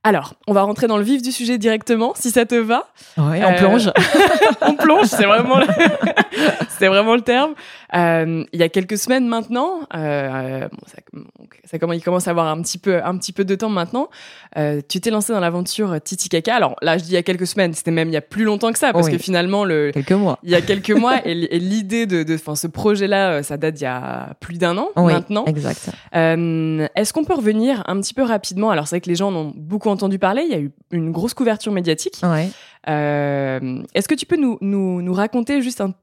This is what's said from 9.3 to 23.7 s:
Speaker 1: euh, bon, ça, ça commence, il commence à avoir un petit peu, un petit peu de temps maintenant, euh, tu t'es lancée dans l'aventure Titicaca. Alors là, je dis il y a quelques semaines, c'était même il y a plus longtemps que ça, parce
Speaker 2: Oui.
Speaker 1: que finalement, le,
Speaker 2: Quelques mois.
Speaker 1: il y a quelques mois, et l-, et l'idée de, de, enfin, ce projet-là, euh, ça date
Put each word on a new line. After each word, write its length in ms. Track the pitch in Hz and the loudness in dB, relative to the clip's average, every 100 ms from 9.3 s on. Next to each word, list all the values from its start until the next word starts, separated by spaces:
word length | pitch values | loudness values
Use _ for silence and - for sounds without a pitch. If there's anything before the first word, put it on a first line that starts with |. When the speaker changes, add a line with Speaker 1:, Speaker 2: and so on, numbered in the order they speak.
| 233 214 240 311 359 294 | -2 -4 -2 -2 -4 -8
Speaker 1:
euh, 680 | 165 151 143 135 131 131 131 - | -6 -2 -2 -4 -6 -6 -6 -8
bon, 60 | - - | -12 -20
ça, 120 | - _ - - _ - _ - | -20 _ -20 -20 _ -20 _ -12
ça 140 | 165 | -4
commence, 180 | 165 170 | -2 -2
il 40 | |
commence 240 | 175 180 180 | 0 0 0
à 20 | |
avoir 160 | 170 160 | 0 0
un 140 | 156 | -2
petit 160 | 170 180 | -6 -4
peu, 260 | 196 175 | 0 0
un 140 | 165 185 | 0 -6
petit 160 | - | -6
peu 100 | 190 | -4
de 120 | 190 196 | -2 -2
temps 120 | 220 | -2
maintenant, 420 | 196 170 240 294 - - - - - | -2 -2 -4 -6 -10 -20 -20 -10 -4
euh, 220 | 147 147 143 | -2 -2 -4
tu 140 | 185 | -4
t'es 80 | 233 | -2
lancée 240 | 214 208 | -2 0
dans 60 | 214 | 0
l'aventure 580 | 170 175 180 - 208 156 | 0 -2 -4 -4 -2 -2
Titicaca. 540 | - 185 - 165 165 240 | -6 -8 -2 -2 0 2
Alors 200 | 151 - | 0 0
là, 160 | 160 165 | 0 0
je 60 | |
dis 60 | 165 | 0
il 60 | 180 | -2
y 20 | |
a 60 | |
quelques 240 | 170 180 180 | 0 -2 -2
semaines, 260 | 208 180 | 0 0
c'était 180 | 160 - | 0 -2
même 160 | 165 160 | 0 0
il 60 | |
y 40 | 156 | -2
a 40 | |
plus 240 | 151 202 220 | -4 -2 0
longtemps 260 | 208 226 | 0 0
que 80 | 226 | 0
ça, 140 | 277 | 2
parce 140 | 175 165 | 4 2
Speaker 2:
Oui. 60 | |
Speaker 1:
que 40 | 165 | 0
finalement, 480 | 185 175 180 202 196 | 0 0 0 0 0
le, 260 | 156 147 | 0 0
Speaker 2:
Quelques 200 | 143 135 | -2 0
mois. 260 | 190 190 135 | 2 2 -2
Speaker 1:
il 80 | 175 | 2
y 40 | 175 | 2
a 60 | |
quelques 300 | 170 196 190 | 2 -2 2
mois, 260 | 208 240 254 165 | 2 2 0 -2
et 60 | |
l-, 160 | 170 165 | -4 -2
et 80 | 170 | -2
l'idée 460 | 185 214 190 233 226 | -2 -2 -2 -2 0
de, 180 | 175 | 0
de, 120 | 156 160 | 0 -4
enfin, 200 | 160 151 | -4 -6
ce 120 | 165 | -6
projet-là, 640 | - 214 208 202 196 190 | -2 0 2 2 2 2
euh, 120 | 151 | 0
ça 140 | 143 143 | -4 -4
date 160 | 160 | -4